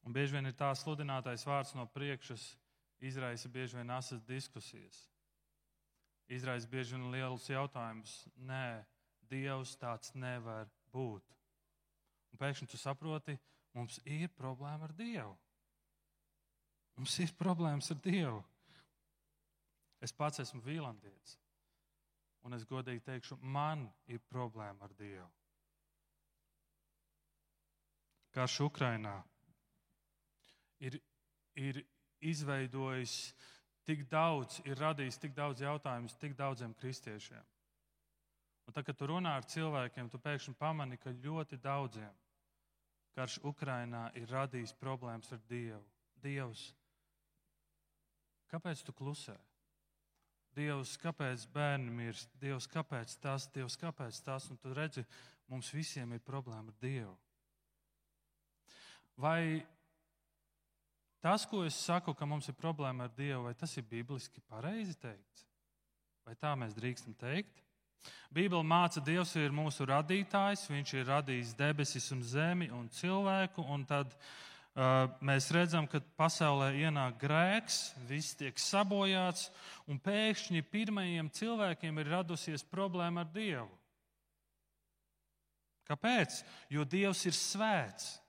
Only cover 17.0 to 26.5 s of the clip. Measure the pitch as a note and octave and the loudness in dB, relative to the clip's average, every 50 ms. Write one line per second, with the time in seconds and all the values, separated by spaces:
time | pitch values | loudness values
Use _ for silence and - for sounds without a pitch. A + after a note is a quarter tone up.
17 | C3 - - - F3+ D#3+ - - F3 F#3+ F3+ E3 E3+ D#3 D3 C#3+ - - E3 C#3 | -4 -4 0 0 0 -2 -2 0 0 2 2 2 2 2 2 0 -2 -4 -6 -4
18 | - F#3+ F3 G3 E3 C3+ A2+ G#2 G2 _ _ _ _ _ - - - _ _ _ | 0 2 2 2 2 0 -2 -4 -8 _ _ _ _ _ -20 -20 -20 _ _ _
19 | _ _ _ _ _ _ _ _ _ _ _ _ _ _ _ _ _ _ _ _ | _ _ _ _ _ _ _ _ _ _ _ _ _ _ _ _ _ _ _ _
20 | - - - - D3 D3+ D3 - C3 - - B2+ A2 B2+ D3+ E3 D3 B2+ A2 G2+ | -10 -10 -4 -2 -2 -2 0 -2 -6 -6 -8 -10 -8 -6 -6 -4 -6 -6 -8 -12
21 | G#2 G2+ G2 F#2+ _ - - _ _ _ _ _ _ _ _ _ _ _ _ _ | -16 -20 -20 -20 _ -20 -20 _ _ _ _ _ _ _ _ _ _ _ _ _
22 | _ _ _ _ _ _ _ _ - B2 B2 A#2 A2+ - B2+ C3 B2+ B2+ B2 A#2 | _ _ _ _ _ _ _ _ -12 -10 -10 -10 -8 -6 -6 -6 -4 -6 -8 -8
23 | - - C3 B2+ - - - - B2+ C3 C3+ C#3+ D3 D3+ D#3 D3+ C3 G#2+ - _ | -6 -8 -8 -8 -8 -12 -14 -10 -8 -4 -2 0 0 0 -2 -4 -6 -8 -12 _
24 | _ - A#2+ A#2 _ _ B2 B2+ B2 A#2 G#2+ A2 G#2+ G2+ G2 G2 G2+ G2+ G2 G2+ | _ -12 -12 -12 _ _ -6 -6 -6 -4 -6 -8 -10 -10 -12 -12 -16 -18 -16 -14
25 | G#2 G2+ G2 F#2 F2+ E2+ E2 _ _ _ _ _ _ _ _ _ _ _ _ _ | -14 -12 -12 -14 -16 -18 _ _ _ _ _ _ _ _ _ _ _ _ _ _
26 | _ _ _ _ _ _ _ _ _ _ | _ _ _ _ _ _ _ _ _ _